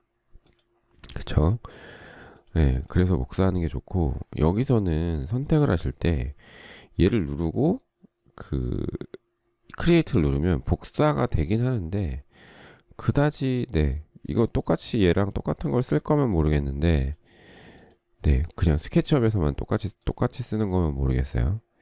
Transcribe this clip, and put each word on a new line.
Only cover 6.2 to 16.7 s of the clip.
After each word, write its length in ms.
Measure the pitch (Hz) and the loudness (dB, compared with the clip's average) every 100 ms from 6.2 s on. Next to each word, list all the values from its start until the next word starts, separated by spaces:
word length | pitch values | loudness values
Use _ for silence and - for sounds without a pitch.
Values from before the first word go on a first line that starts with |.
| 62 - - - - - - - | -4 -10 -20 -20 -20 -20 -14 0
얘를 260 | 87 117 73 | 2 2 -2
누르고 540 | 71 82 107 147 254 - _ _ _ _ - | -2 -4 0 0 -2 -6 _ _ _ _ -20
그 500 | - 67 62 - - - - - _ _ _ _ _ - | -8 -4 -4 -2 -2 -4 -10 -16 _ _ _ _ _ -2
크리에이트를 440 | 170 170 - 104 | 4 4 4 2
누르면 420 | 73 69 85 76 | 2 2 2 0
복사가 640 | - 85 - - 151 147 123 | 0 -4 -4 0 0 2 0
되긴 400 | - 76 110 123 | 0 0 0 0
하는데 580 | 123 80 98 87 65 - _ - - - - _ - | -2 -4 -4 -4 -6 -12 _ -20 -20 -20 -20 _ -6
그다지, 680 | - 143 147 - 135 127 117 | -2 2 0 0 -2 -2 -2
네, 320 | 78 73 71 - - | 0 0 -2 -8 -16
이거 220 | - - 113 | -6 0 0
똑같이 580 | - - 160 - 120 90 | 0 0 -2 0 2 4
얘랑 280 | 87 101 | 4 0
똑같은 380 | - - 151 151 | -2 -6 -4 -2
걸 120 | 131 | -2
쓸 160 | 127 147 | 0 -2
거면 300 | - 151 131 | 0 2 2
모르겠는데, 800 | 87 76 73 69 | 2 2 2 0